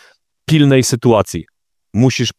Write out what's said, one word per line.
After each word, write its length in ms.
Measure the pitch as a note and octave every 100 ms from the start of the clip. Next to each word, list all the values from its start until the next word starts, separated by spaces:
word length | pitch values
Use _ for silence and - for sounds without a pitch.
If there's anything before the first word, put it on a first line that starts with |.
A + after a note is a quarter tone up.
| _ _ _ _
pilnej 380 | - D#3 C#3+ C3+
sytuacji. 640 | A#2+ A#2+ B2 A2 F#2+ E2+ - _ _ _ _
Musisz 380 | G2 B2+ - A#2+